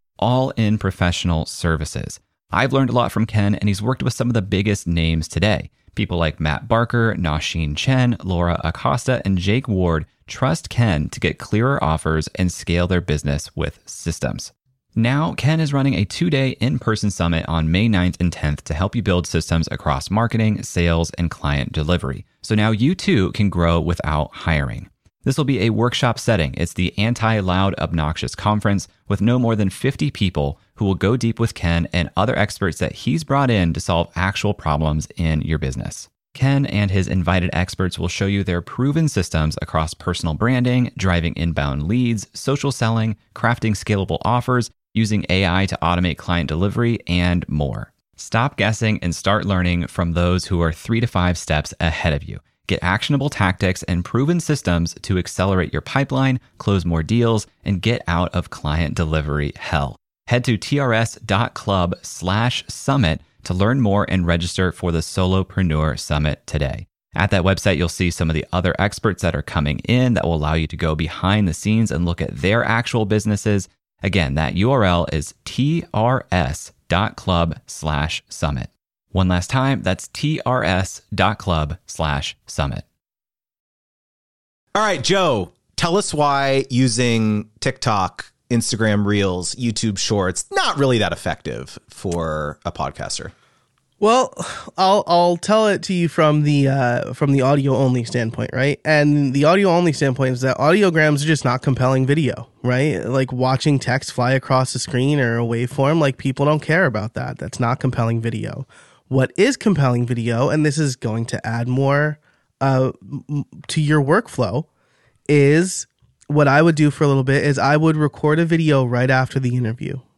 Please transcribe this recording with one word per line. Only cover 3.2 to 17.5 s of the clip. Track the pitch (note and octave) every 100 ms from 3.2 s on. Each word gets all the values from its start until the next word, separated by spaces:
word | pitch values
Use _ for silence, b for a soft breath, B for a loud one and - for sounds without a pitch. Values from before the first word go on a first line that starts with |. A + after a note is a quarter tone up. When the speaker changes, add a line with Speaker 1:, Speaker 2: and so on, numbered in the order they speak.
| A2
Speaker 1:
Ken, | G#2+ G2+ G#2+
and | G#2+
he's | G2
worked | G#2+ B2+
with | B2
some | - B2
of |
the | A#2
biggest | G2 F#2+ G2+ G2+ -
names | E2 D#2+ D#2+ D#2
today. | - G2 G2+ - _ _ -
People | G2+ F2
like | D#2+ D2+
Matt | D#2 D2 A2+
Barker, | A2+ A#2+ A#2+ A2+ -
Nasheen | E2+ D2+ - E2 D2+ D2+
Chen, | - C3 B2 A2+
Laura | F#2 F2 F2 E2+
Acosta, | D#2+ - B2+ C3 - B2+ F#2+
and | F#2+
Jake | F#2 A#2 C3+
Ward | G2 F2 D#2+ D2+ _ -
trust | - C3 E3 -
Ken | - A#2 D#2 D2
to | -
get | E2 -
clearer | - G#2+ B2 C#3
offers | - D#2+ E2 D#2+ D2+ -
and | F#2
scale | - - F2 F2+
their | F2+
business | E2+ D2+ C#2+ C#2+ - -
with | D2 - -
systems. | - - D#2+ C2 - - _ _ _ _ -
Now, | A2+ C#3 E3
Ken | - C3+ D#3+
is | D#3
running | C#3 C#3 A2+
a | G2+
two-day | - F3 C#3+ C3 -
in-person | A#2+ - - G#2+ G2+
summit | - E2+ E2
on | -